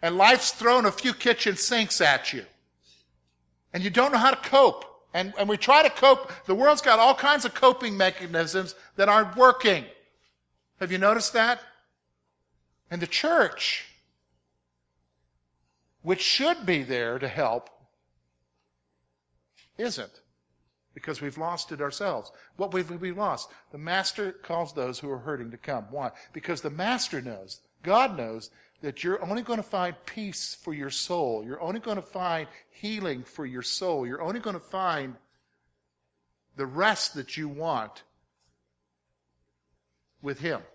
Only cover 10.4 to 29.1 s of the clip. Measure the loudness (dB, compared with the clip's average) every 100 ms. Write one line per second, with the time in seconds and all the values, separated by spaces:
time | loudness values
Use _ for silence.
10.4 | _ _ _ _ -6 2 4 4 0 2
11.4 | 2 0 -6 _ _ _ _ _ _ _
12.4 | _ _ _ _ _ -8 -6 -2 2 4
13.4 | 4 0 -6 -6 -8 _ _ _ _ _
14.4 | _ _ _ _ _ _ _ _ _ _
15.4 | _ _ _ _ _ _ -4 -2 0 0
16.4 | 0 -2 -2 -2 -2 -4 -4 -4 -6 -2
17.4 | -2 -2 -6 _ _ _ _ _ _ _
18.4 | _ _ _ _ _ _ _ _ _ _
19.4 | _ _ _ _ -6 -6 -12 _ _ _
20.4 | _ _ _ _ _ -18 -12 -8 -10 -8
21.4 | -8 -8 -10 -8 -8 -6 -6 -6 -10 _
22.4 | _ _ -6 -4 -6 -8 -10 -4 -4 -4
23.4 | -8 -18 _ -16 -4 -2 -2 -4 -8 -8
24.4 | -6 -4 -4 -6 -6 -6 -10 -10 -8 -10
25.4 | -10 -14 -8 -8 -8 -8 -10 -10 -18 -16
26.4 | -8 -8 -8 -6 -4 -4 -4 -8 -10 -14
27.4 | -16 -20 _ _ 0 2 2 -2 -8 -10
28.4 | -14 _ _ _ -12 -8 -4